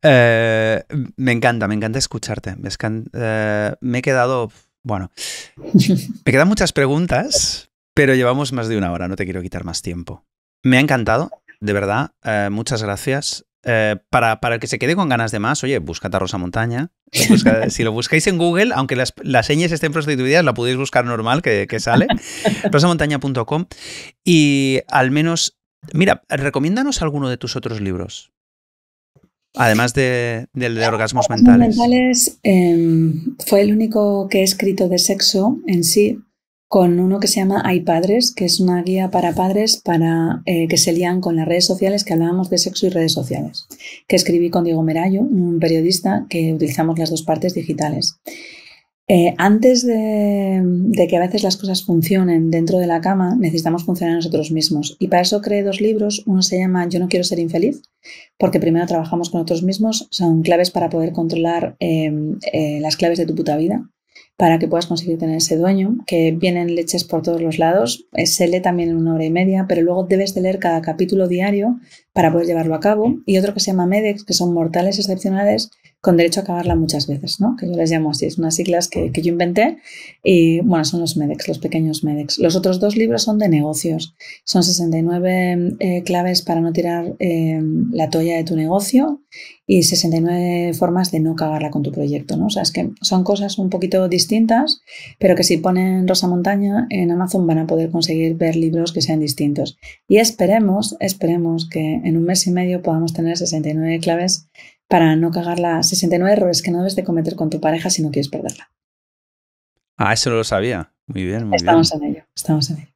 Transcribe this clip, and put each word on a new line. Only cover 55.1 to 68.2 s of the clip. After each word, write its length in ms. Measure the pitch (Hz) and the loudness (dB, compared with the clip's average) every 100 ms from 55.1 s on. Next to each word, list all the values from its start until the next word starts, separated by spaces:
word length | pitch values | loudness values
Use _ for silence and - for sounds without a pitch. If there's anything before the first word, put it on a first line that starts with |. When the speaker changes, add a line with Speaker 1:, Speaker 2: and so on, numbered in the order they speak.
| 180 | 2
Speaker 2:
eso 200 | 180 208 | 2 -2
creé 200 | 208 208 | -2 -2
dos 180 | 202 190 | -2 -2
libros. 420 | 208 214 208 208 - | 0 0 -2 -4 -2
Uno 160 | 190 | 0
se 160 | 180 185 | 0 0
llama 300 | 185 180 175 | 0 0 -2
Yo 120 | 175 | -2
no 80 | 180 | -2
quiero 160 | 180 | -2
ser 140 | 180 170 | -2 -4
infeliz, 440 | 170 165 208 294 _ _ - - - _ | -2 -2 -2 -4 _ _ -20 -20 -20 _
porque 220 | 185 165 | 2 2
primero 260 | 165 165 175 | 2 0 0
trabajamos 420 | 175 165 170 170 | -2 -2 -4 -4
con 120 | 175 | -4
nosotros 220 | 165 170 | -2 -2
mismos. 460 | 185 190 220 220 - | -2 0 -2 -2 -6
Son 320 | - 175 160 | -2 2 2
claves 280 | 160 175 180 | 4 2 2
para 180 | 175 170 | 0 -2
poder 240 | 170 165 | -2 -4
controlar, 640 | 170 165 165 170 170 170 - | -2 -4 -2 -2 -2 -4 -6
em, 580 | 175 160 156 151 151 - - | -2 0 0 -2 -4 -6 -4
eh, 280 | 151 151 147 | -4 -2 -4
las 160 | 156 - | -4 0
claves 220 | 170 170 | 0 0
de 80 | 170 | -2
tu 80 | |
puta 220 | 160 160 151 | -2 -2 0
vida, 320 | 165 226 - _ _ - _ _ | 0 -2 -6 _ _ -20 _ _
para 200 | 175 165 | 2 4
que 100 | 165 | 2
puedas 180 | 170 170 | -2 -2
conseguir 320 | 165 175 165 | -4 -4 -4
tener 180 | 160 160 | -2 -2
ese 200 | 160 160 | -2 0
dueño, 420 | 175 196 190 240 - | 2 2 0 -2 -2
que 260 | 170 160 | 2 2
vienen 420 | 165 185 175 170 | 2 0 0 -2
leches 300 | 170 170 175 | -2 -2 -4
por 180 | 170 165 | -2 -4
todos 200 | 165 170 | -2 -2
los 160 | 165 165 | -2 0
lados. 480 | 165 185 233 - - | 2 2 0 -4 -8
Eh, 140 | - | -4